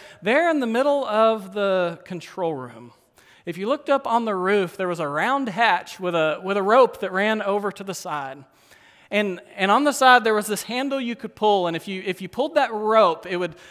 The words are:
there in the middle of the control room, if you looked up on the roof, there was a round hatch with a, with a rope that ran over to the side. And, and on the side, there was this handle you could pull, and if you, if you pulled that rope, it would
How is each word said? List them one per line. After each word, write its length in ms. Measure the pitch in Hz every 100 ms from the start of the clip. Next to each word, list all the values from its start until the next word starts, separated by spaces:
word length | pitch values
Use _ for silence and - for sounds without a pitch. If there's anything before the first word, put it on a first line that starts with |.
| - -
there 260 | 175 277 339
in 100 | 311
the 60 | 240
middle 380 | 226 285 285
of 500 | 247 214 220 220 190
the 440 | 202 196 185 175 165
control 500 | - 180 - - 165
room, 380 | 143 123 113 120 - _ _ _ _ -
if 100 | 170
you 80 | 202
looked 220 | 294 302
up 180 | 277 269
on 200 | 233 226
the 80 |
roof, 420 | 190 185 208 175 -
there 120 | 185
was 120 | 170
a 80 | 151
round 400 | 147 208 277 254
hatch 500 | 185 233 175 - -
with 160 | 180
a, 240 | 170 156 151
with 120 | 185 202
a 60 |
rope 380 | 196 240 240 -
that 120 | 190
ran 300 | 185 208 220
over 300 | 202 202 202
to 100 | -
the 120 | 196
side. 500 | 180 180 147 135 139 135 _ _ - _ _ _
And, 300 | 208 208 180 - -
and 140 | 196
on 140 | 226
the 80 | 294
side, 300 | - 262 247
there 120 | 220
was 140 | 214 208
this 160 | 196
handle 360 | - 240 269 269
you 160 | 240 233
could 180 | 220
pull, 320 | - 214 202 175
and 80 |
if 140 | 165 -
you, 140 | 190
if 160 | 185 180
you 80 | 185
pulled 280 | - 294 311
that 140 | 247
rope, 540 | 220 214 220 190 160
it 140 | 175 180
would 180 | 175 - -